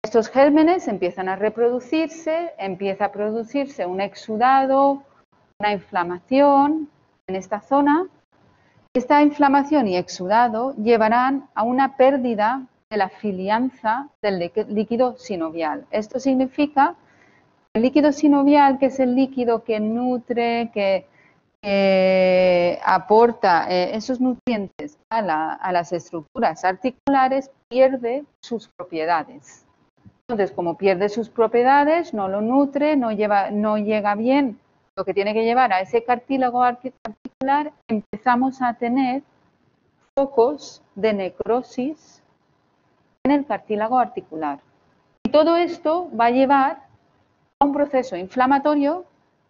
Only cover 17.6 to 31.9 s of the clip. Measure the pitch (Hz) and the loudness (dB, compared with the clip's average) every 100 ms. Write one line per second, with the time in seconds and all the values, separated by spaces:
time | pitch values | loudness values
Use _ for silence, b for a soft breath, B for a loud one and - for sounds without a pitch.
17.6 | _ 220 247 294 294 285 302 285 277 294 | _ -2 2 4 4 4 2 4 6 6
18.6 | 277 269 269 269 254 247 262 262 240 226 | 4 4 0 2 0 2 0 0 0 -2
19.6 | 226 214 214 233 247 247 - 240 233 233 | -2 -2 -2 -2 -2 -4 -4 -2 -2 -2
20.6 | 226 214 196 190 - b b b _ _ | -4 -2 0 0 -4 b b b _ _
21.6 | 202 196 196 190 185 185 185 185 185 175 | -2 2 4 4 4 4 4 4 4 4
22.6 | 175 - - 185 175 214 233 233 202 165 | 2 -2 0 0 4 4 4 2 2 2
23.6 | - 180 180 220 220 247 254 247 - 220 | 0 -2 -2 -4 -6 -2 -2 -2 -4 -6
24.6 | 196 - 294 _ _ 226 196 156 160 - | -6 -12 -18 _ _ -4 -2 -2 -4 -6
25.6 | 190 180 175 175 - 170 - - 202 165 | -2 -2 -2 -8 -8 -14 -12 -4 -2 0
26.6 | 185 190 254 - - 277 262 269 269 _ | -4 -2 -6 -4 0 2 2 0 -4 _
27.6 | _ 247 262 262 233 262 294 _ - 233 | _ 2 2 2 -4 -6 -8 _ -10 -10
28.6 | - - 175 165 160 165 139 135 - - | -10 -20 -10 -6 -2 -2 -4 -16 -20 -20
29.6 | _ _ _ _ - _ - 226 185 - | _ _ _ _ -20 _ -8 -4 -4 -2
30.6 | 170 165 196 185 208 220 220 - 220 240 | -6 -2 0 0 -2 -4 -8 -2 0 2
31.6 | 247 285 285 | 4 4 4